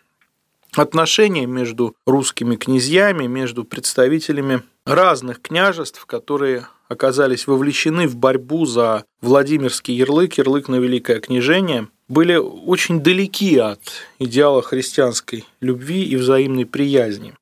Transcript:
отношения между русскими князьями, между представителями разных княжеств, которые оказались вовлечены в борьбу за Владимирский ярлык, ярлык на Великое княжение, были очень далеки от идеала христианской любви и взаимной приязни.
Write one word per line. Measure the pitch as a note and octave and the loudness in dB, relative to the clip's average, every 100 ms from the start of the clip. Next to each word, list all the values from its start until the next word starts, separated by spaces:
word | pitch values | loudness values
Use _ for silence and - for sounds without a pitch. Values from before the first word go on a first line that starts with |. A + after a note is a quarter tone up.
| _ _ _ _ _ _ _ | _ _ _ _ _ _ _
отношения | - D3 D#3+ D#3+ - G#3+ F3 B2 | -2 0 0 0 2 2 2 -4
между | B2+ B2 A2+ A#2 - | -4 -4 -2 -4 -4
русскими | - C3+ C3 - A#2+ A#2 | 0 0 0 -4 -4 -4
князьями, | - C3 B2 F3 G3+ F3+ B2+ | 0 0 2 2 2 0 -4
между | B2+ C3 A#2+ | -4 -6 -6
представителями | A#2 - - - B2+ D#3+ D#3 C#3+ C#3 B2+ - _ | -10 -8 -4 2 2 2 -2 -4 -2 -2 -4 _
разных | - C#3+ F#3 C#3+ B2+ A#2+ | -2 2 2 2 -4 -12
княжеств, | - D#3+ G3 E3 D3 - | -6 0 0 0 -8 -12
которые | - A#2 - C#3+ C#3 B2+ B2 _ - | -10 -10 -4 -2 0 -2 -6 _ -12
оказались | A#2+ C3+ C3 C#3+ B2 - | -2 0 2 2 0 0
вовлечены | C3+ C#3+ C3+ D#3 E3 E3 | 0 2 0 0 0 0
в | A#2+ | 2
борьбу | C3 B2+ B2+ D#3+ D3+ | 2 2 -2 -2 0
за | A#2 A2+ G#2+ - _ | 2 0 0 -6 _
Владимирский | A#2+ C#3 C#3 D3+ C3 - - | 2 4 4 0 0 -4 -4
ярлык, | B2 C3 D3 F3+ | 0 2 2 0
ярлык | - C3 C#3 C#3 | 0 0 0 0
на | B2+ | -2
Великое | B2 B2 - A2+ | 0 -2 0 -2
княжение, | - B2+ B2 F3 F#3 C3 G#2+ _ - | -2 -2 2 2 0 -2 -6 _ -4
были | C3+ E3+ E3+ | 0 2 2
очень | - - E3+ F3+ - E3+ | 0 -6 -2 -2 0 2
далеки | D3 F#3 G3 - G3 C#3+ | 2 2 0 -2 0 2
от | A2 G2+ - - - - | 2 -2 -14 -18 -18 -8
идеала | B2+ A#2+ D3 C3+ | -4 2 4 4
христианской | - C3 B2+ - B2+ A2+ - A2+ - - | 0 -4 -4 0 0 0 -8 -14 -14 -8
любви | B2+ B2 C3+ F#3 | -4 -4 -4 -4
и | F#3 | -2
взаимной | C3 B2+ C3+ C3+ C3 | -2 2 2 2 -2
приязни. | B2 - C#3+ C#3 A2+ G2+ - - | -4 -2 0 2 0 -4 -12 -20